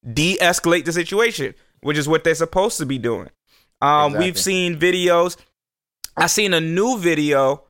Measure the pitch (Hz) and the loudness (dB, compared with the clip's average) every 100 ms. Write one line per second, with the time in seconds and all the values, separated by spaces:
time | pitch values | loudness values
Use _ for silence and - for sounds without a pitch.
0 | 123 113 165 190 180 180 170 175 151 170 | -6 0 0 2 2 2 2 0 0 -4
1 | 165 196 233 202 131 - _ _ - 151 | -2 -2 -2 -2 -8 -10 _ _ -4 -2
2 | 147 160 165 156 165 190 208 - 143 131 | 0 0 2 0 -2 0 -2 -2 -6 -4
3 | 117 107 90 _ _ _ _ _ 139 151 | -4 -4 -8 _ _ _ _ _ 2 4
4 | 147 143 185 175 190 185 175 160 175 180 | 2 0 -2 -2 -2 0 -2 0 0 2
5 | 180 170 180 - _ _ _ _ _ _ | 2 2 2 -4 _ _ _ _ _ _
6 | - - 170 - 208 170 160 170 226 240 | -14 -4 0 0 0 0 0 0 0 0
7 | 170 156 147 139 135 143 | 0 0 2 2 2 -2